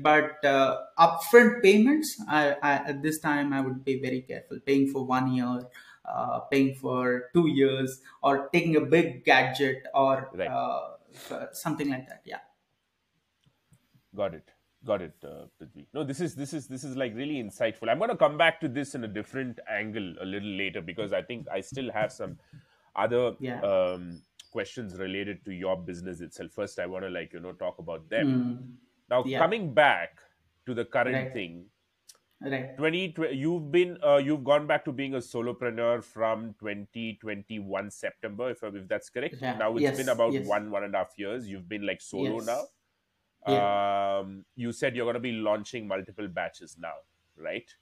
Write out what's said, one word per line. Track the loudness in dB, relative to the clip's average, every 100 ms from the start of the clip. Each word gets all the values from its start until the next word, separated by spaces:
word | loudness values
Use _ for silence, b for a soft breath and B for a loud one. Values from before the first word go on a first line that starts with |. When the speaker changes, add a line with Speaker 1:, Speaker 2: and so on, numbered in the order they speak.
Speaker 1:
but, | 6 6 4 2 4
uh, | 6 4 2 -2 6
upfront | 6 6 8 10 10 8
payments, | 8 8 8 6 2 -6 0
I, | 4 4 2
I, | 2 2 0
at | -2
this | -2 0
time, | 0 0 0
I | 0
would | -2 -2
be | -2 -2
very | -2 -4
careful. | -6 -12 -12 -6
Paying | 2 4 4
for | 0
one | 0 2 2
year, | 0 0 -4 -6 B B B -8
uh, | -4 -2 -4 0
paying | 4 4 0
for | -4 0 0 0 0
two | 2 4
years, | 6 4 4 -4 -6 B B
or | 2 2 2
taking | 2 4 2
a |
big | 6 4 4 2 6
gadget | 6 6 2 0 -2 -2 2
or, | 4 2 -2 -6
Speaker 2:
Right. | -4
Speaker 1:
uh, | -2 -2 -4 -6 -14 _
f-, | -18 -12 -12 -10
something | -8 -6 -4 -2
like | -4 -8
that. | -18
Yeah. | -14 -16 -16 _ _ _ _ _ _ _ _ _ _ _ _ _ _ _ _ -4
Speaker 2:
Got | -4 -4
it. | -18 _ _ _
Got | -2 -2
it, | -4 -12
uh, | -16 -16 -18 -20
Prithvi. | -20 -20 -12
No, | -8
this | -6 -4
is, | -6 -6
this | -10
is, | -10 -10
this | -12
is, | -8 -6
like, | -6 -6
really | -6 -6
insightful. | -6 -4 -4 -2 -2
I'm | 0
gonna | 0 2
come | 2 4
back | 2 2
to | -4
this | -4 -6 -8
in |
a | -8
different | -8 -8 -8 -8 -10 -6
angle | -6 -4 -6 -8 -8
a | -8
little | -6 -6
later | -4 -4 -6
because | -8 -8 -4
I | -4
think | -4 -10 -8
I | -8
still | -8 -8 -6
have | -2 -4
some | -4 -12 -12 b b b b b -2
other, | 0 2 0 -2
Speaker 1:
Yeah. | -8 -4
Speaker 2:
um, | 2 2 2 -2 -8 -14 _ -20 -12
questions | -8 -8 -8 -10 -8
related | -6 -6 -6 -10 -10
to |
your | -6 -4 -4
business | -6 -10 -10 -10
itself. | -12 -14 -12
First, | -8 -8 -6
I | -8
wanna, | -6 -8
like, | -8 -10
you | -12
know, | -14
talk | -8 -8 -8
about | -10 -12 -6
them. | 0 2
Speaker 1:
Mm. | 2 0 -4 -12 -20 _ _ -2
Speaker 2:
Now, | 0
Speaker 1:
Yeah. | 2 2
Speaker 2:
coming | 2 2 0
back | 6 6 6 -2 _ _ _ _ _ -8
to |
the | -6
current | -2 0 2 0
Speaker 1:
Right. | -4
Speaker 2:
thing, | -6 -8 -12 -20 _ _ _ _ -20 _ -12
Speaker 1:
Right. | -6 -6 -6 -2
Speaker 2:
twenty, | -2 0 -4
tw-, | -4 -4
you've | -2 -2 -2 0
been, | 2 2 0
uh, | 4 4
you've | 4 0
gone | 2 2 2
back | -2 -2
to |
being | -6 -4
a | -4
solopreneur | -6 -4 -4 -4 -4 0 0 0
from | -4 -2 0 0 -6 -10
twenty | -8 -8 -10 -10 -8 -8
twenty-one | -10 -10 -10 -10 -6 -4 -6
September, | -8 -8 -8 -8 -6 -6
if, | -6
if | -8 -10 -6
that's | -6 -6
correct. | -6 -6 -6
Speaker 1:
Yeah. | -6 -2
Speaker 2:
Now | 0
it's | 2
Speaker 1:
Yes. | 2 2
Speaker 2:
been | 0
about | 2 2
Speaker 1:
Yes. | 2 0
Speaker 2:
one, | -2 -2
one | -4
and | -2 -2
a |
half | -2 -6
years. | -8 -8 -8
You've | -12 -10
been, | -6 -4
like, | -6
solo | -6 -4 -2 -2
Speaker 1:
Yes. | -4
Speaker 2:
now. | -4 -6 _ _ _ _ _ _ _ 0
Speaker 1:
Yeah. | 2 4 2 2 2 0 0
Speaker 2:
Um, | -4 -12 -18 -10
you | -8
said | -4 -4 -2
you're | -2
gonna | -2
be | -4
launching | -2 0 0 -2 -10 -6
multiple | -6 -8 -10 -8
batches | -6 -6 -8 -20 -14
now, | -12 -12 -18 _ _ -12
right? | -8 -8 -10 _